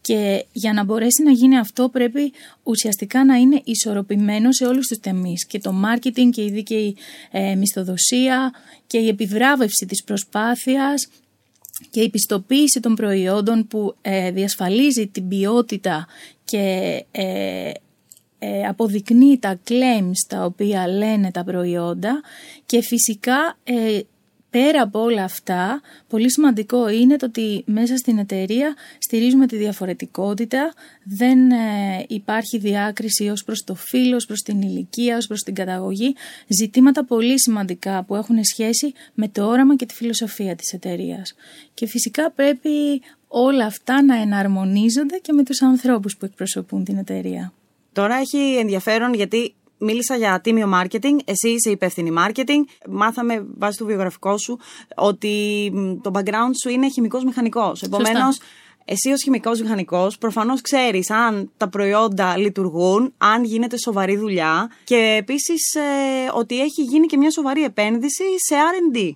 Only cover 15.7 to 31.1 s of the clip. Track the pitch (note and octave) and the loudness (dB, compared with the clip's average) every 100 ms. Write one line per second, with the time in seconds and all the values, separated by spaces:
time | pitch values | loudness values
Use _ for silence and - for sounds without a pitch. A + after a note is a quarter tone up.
15.7 | G3+ F#3+ D#3 E3+ - - _ - G#3+ G3 | -4 -4 -4 -8 -20 -20 _ -6 -2 0
16.7 | F#3 F#3 C#3 - - F#3+ F#3+ F#3+ F#3 - | -2 -2 -6 -8 -8 -6 -4 -6 -6 -8
17.7 | D3+ _ _ _ - _ _ G#3 G3+ G3+ | -12 _ _ _ -20 _ _ -8 -4 -4
18.7 | G3 A3+ G3+ G3+ A#3 C#4 C4 G3+ F#3 - | -2 -2 -2 4 8 8 6 2 -6 -2
19.7 | A#3+ B3+ A3+ F#3 F3+ - G3+ F3+ F3+ G3+ | 0 2 2 0 -4 -4 -4 -4 -2 -2
20.7 | G3+ F3+ G3 G#3+ G#3+ F#3+ F3+ F3+ F3+ F3 | 0 -2 0 0 0 0 -2 -4 -4 -2
21.7 | F3 E3+ F3 G3+ C#4+ - - - - _ | -2 -4 -4 -4 -4 -6 -20 -20 -20 _
22.7 | A#3+ A#3+ A#3 - G#3+ - C4 D#4+ - - | 0 2 0 0 -2 0 0 0 -4 -4
23.7 | A#3+ A3 G#3 - _ _ _ _ A#3+ C#4 | -2 0 -2 -4 _ _ _ _ 2 4
24.7 | D#4 A3 G#3+ A3+ A3+ F#3 - - F3+ F#3 | 4 2 0 0 0 -2 -8 -4 -2 -2
25.7 | C#4 _ - _ A3 A#3+ B3+ D4+ G#3+ G#3 | -4 _ -20 _ 0 2 4 4 4 0
26.7 | B3 A3+ A3 B3 C#4+ B3+ A3+ A3 G3+ - | 0 2 4 6 4 0 -4 -4 -4 -2
27.7 | G#3+ A#3 B3+ B3+ G#3+ G3+ G3 F#3+ A3+ C#4+ | 0 0 0 0 0 0 -4 -2 0 0
28.7 | D4 - - - A3+ A#3+ C4 C4 A3+ G#3 | -4 -16 -12 -4 0 4 4 4 2 -4
29.7 | G3+ F#3 F3 F#3 - G3 G#3 A3+ B3+ D4+ | -4 -6 -6 -8 -4 -4 -4 -2 -2 -2
30.7 | - - _ G3 | -6 -20 _ -12